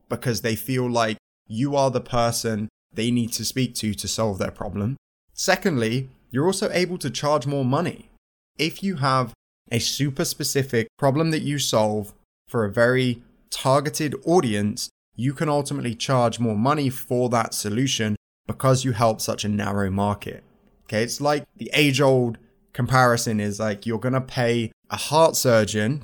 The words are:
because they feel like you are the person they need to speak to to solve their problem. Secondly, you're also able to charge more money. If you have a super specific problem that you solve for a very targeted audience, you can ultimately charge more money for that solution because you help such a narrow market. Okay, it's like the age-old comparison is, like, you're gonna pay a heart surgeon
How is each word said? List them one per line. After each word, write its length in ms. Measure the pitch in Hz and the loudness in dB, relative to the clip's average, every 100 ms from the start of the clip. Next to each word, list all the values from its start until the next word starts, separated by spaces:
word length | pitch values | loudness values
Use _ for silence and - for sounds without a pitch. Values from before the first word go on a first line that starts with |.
| - | -10
because 340 | 113 127 113 | -6 -4 -2
they 120 | 120 | -2
feel 340 | 107 - 127 123 | -4 -4 -2 0
like 280 | 117 113 107 _ _ - | 0 0 -2 _ _ -10
you 260 | 110 143 | -4 0
are 160 | 143 135 | 2 2
the 100 | 120 | 0
person 680 | - 120 117 117 113 110 107 _ _ | -2 0 2 0 -2 -2 -4 _ _
they 180 | - 117 | -4 0
need 220 | 120 113 | 2 0
to 120 | - | -4
speak 300 | 110 135 123 | -4 -2 -2
to 180 | - 110 | -2 -4
to 140 | 101 104 | -4 -4
solve 320 | - 113 95 | -2 -2 -2
their 140 | 107 | -4
problem. 440 | - 92 95 104 139 _ _ _ | -6 -8 -4 -4 -4 _ _ _
Secondly, 800 | - - 185 202 135 113 127 131 _ _ | -6 0 0 2 0 0 -2 -4 _ _
you're 160 | 123 170 | -2 0
also 240 | 190 214 | 0 -2
able 280 | 170 180 180 | 0 -2 -2
to 120 | 143 | -6
charge 340 | 101 147 151 | -4 0 0
more 200 | 135 143 | 0 -2
money. 440 | 127 139 170 - - _ _ _ _ - | 0 0 -2 -6 -14 _ _ _ _ -4
If 280 | 156 - | -4 -2
you 140 | 196 165 | -6 -2
have 340 | 135 131 117 - _ _ - | 0 2 0 -6 _ _ -6
a 80 | 110 | -2
super 440 | - - 143 135 | -2 -2 -2 -2
specific 640 | 165 - 143 139 131 117 113 _ | -4 -4 -4 -2 0 0 -2 _
problem 360 | 139 135 165 | 0 2 2
that 100 | 156 | 0
you 160 | 135 143 | -2 -4
solve 540 | - 120 107 107 101 - _ _ _ | 0 2 2 0 -6 -12 _ _ _
for 180 | 120 | -2
a 60 | 104 | 0
very 500 | 110 120 127 127 117 - _ _ | 4 4 4 2 -2 -8 _ _
targeted 640 | - 139 139 147 143 151 - 156 | -4 2 2 2 -2 -4 -4 2
audience, 600 | 180 135 104 104 123 - _ _ | 4 4 2 -2 -4 -8 _ _
you 180 | - 127 | -6 -4
can 160 | 135 156 | -2 0
ultimately 460 | 147 139 143 123 | 0 -2 -4 -6
charge 460 | 107 - 131 120 110 | -4 0 2 2 2
more 160 | 120 104 | 0 2
money 340 | 127 151 135 | 2 2 0
for 380 | 127 - 123 123 | -4 -2 0 2
that 260 | 117 110 | 0 -2
solution 640 | - 104 107 135 131 107 104 _ _ - | -4 -4 -2 0 0 -2 -4 _ _ -12
because 360 | - 131 131 | 0 2 4
you 60 | 131 | 2
help 300 | 110 117 107 | 2 2 2
such 240 | - 107 | -2 -4
a 40 | 104 | -2
narrow 400 | 104 101 101 98 | -2 0 0 0
market. 540 | 98 101 101 - - - _ _ _ | 0 0 -2 -6 -14 -16 _ _ _
Okay, 200 | - 110 | -6 -2
it's 160 | 117 - | -2 -2
like 240 | 143 151 - - | 0 -2 -4 -4
the 140 | 113 | 0
age-old 640 | 139 147 135 139 131 120 110 _ _ _ | 4 4 4 4 4 2 -4 _ _ _
comparison 640 | - 120 131 127 117 120 107 | -4 0 4 4 4 0 -2
is, 220 | 104 101 | -2 -2
like, 260 | 110 98 113 | -4 -4 -4
you're 140 | 110 | -4
gonna 200 | 123 131 | -2 -2
pay 520 | 131 - 120 120 110 - - | -4 -2 0 0 -2 -8 -10
a 60 | 104 | -8
heart 400 | - 151 160 - | 0 4 4 4
surgeon 640 | 127 113 101 107 107 147 | 4 4 4 0 0 -2